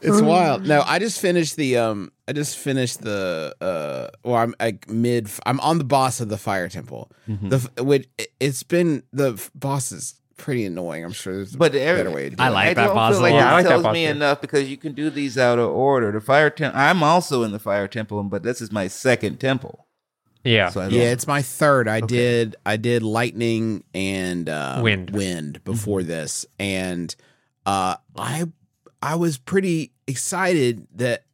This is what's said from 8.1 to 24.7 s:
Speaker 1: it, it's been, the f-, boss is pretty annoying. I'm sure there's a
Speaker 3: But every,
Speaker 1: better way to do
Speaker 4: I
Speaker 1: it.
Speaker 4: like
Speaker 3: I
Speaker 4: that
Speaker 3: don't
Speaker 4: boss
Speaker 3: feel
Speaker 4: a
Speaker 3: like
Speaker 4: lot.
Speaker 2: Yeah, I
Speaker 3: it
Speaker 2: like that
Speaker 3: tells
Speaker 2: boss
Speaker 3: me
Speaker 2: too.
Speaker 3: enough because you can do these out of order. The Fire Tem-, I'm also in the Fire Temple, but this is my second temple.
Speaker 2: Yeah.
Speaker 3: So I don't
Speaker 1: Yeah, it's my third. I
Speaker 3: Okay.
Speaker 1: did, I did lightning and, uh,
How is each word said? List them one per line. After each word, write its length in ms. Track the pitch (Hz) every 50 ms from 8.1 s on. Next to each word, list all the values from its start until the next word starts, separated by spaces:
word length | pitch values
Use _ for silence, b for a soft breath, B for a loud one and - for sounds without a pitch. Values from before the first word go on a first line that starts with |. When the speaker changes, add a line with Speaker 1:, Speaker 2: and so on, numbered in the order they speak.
| _
Speaker 1:
it, 120 | - 110 - _ _
it's 240 | 131 147 135 -
been, 400 | - _ 175 175 180 170 151 127 - _
the 200 | - 131 143 131
f-, 180 | 117 95 - - _
boss 340 | 143 - 139 139 143 127 -
is 240 | 98 85 - - - _ _ _ _
pretty 280 | - - - 139 123 110
annoying. 400 | 98 85 87 90 85 78 80 82
I'm 80 | 85
sure 220 | 101 - - 98 92
there's 200 | 98 98 98 -
a 20 | 135
Speaker 3:
But 160 | 170 - 131
every, 300 | 139 127 151 180 175 -
Speaker 1:
better 100 | 95 80
way 160 | 71 69 69
to 60 | 64
do 60 | -
Speaker 4:
I 40 | 127
Speaker 1:
it. 40 | 131
Speaker 4:
like 160 | 113 95 98 107
Speaker 3:
I 60 | -
Speaker 4:
that 120 | 123 117
Speaker 3:
don't 80 | 110 98
Speaker 4:
boss 200 | 113 113 113 104
Speaker 3:
feel 60 | 98
Speaker 4:
a 20 |
Speaker 3:
like 100 | - -
Speaker 4:
lot. 60 | - 147
Speaker 2:
Yeah, 80 | 131 127
I 20 |
Speaker 3:
it 40 | 143
Speaker 2:
like 100 | 175 180
that 40 | 185
Speaker 3:
tells 120 | 139 123
Speaker 2:
boss 100 | 170 113 107
Speaker 3:
me 100 | 170 165
Speaker 2:
too. 60 | 156
Speaker 3:
enough 280 | 147 147 151 143 143 -
because 280 | - 123 - 143 139 135
you 60 | 139
can 160 | 139 - 156
do 180 | 139 135 151 156
these 260 | 139 143 143 139 113
out 220 | 131 127 120 120 120
of 100 | 117 101
order. 440 | 71 98 127 139 139 131 117 104
The 80 | 104 107
Fire 280 | 104 - 131 147 156 147
Tem-, 200 | 147 - 151 131 -
I'm 280 | 131 135 151 180 185
also 400 | 151 147 165 180 170 - 143 123
in 80 | 117 110
the 80 | 101 104
Fire 300 | - 110 98 101 101 98
Temple, 340 | - 117 110 107 107 104
but 220 | 101 101 95 101 87
this 160 | 113 127 -
is 100 | 117 104
my 160 | 104 104 95
second 520 | 95 - - - 131 123 120 - 101 73 -
temple. 480 | - 131 135 127 - - - - _ _ _ _ _ _ _ _ _ _ _ _
Speaker 2:
Yeah. 280 | _ 123 117 110 98 87
Speaker 3:
So 100 | 87 98
I 40 | 92
don't 100 | 95 101
Speaker 1:
Yeah, 160 | 120 120 120
it's 160 | 123 123 -
my 160 | - 143 143
third. 440 | 135 - - - 156 147 143 131 117
I 120 | 110 107 113
Speaker 3:
Okay. 80 | 113
Speaker 1:
did, 500 | 107 123 120 120 123 120 117 117 110 98 - _
I 140 | 98 107 110
did 240 | 110 120 120 120
lightning 840 | 110 110 107 113 123 120 82 104 117 117 117 110 113 113 107 92 - _
and, 560 | _ 92 95 95 98 95 92 90 90 87 82 78
uh, 320 | 78 78 71 67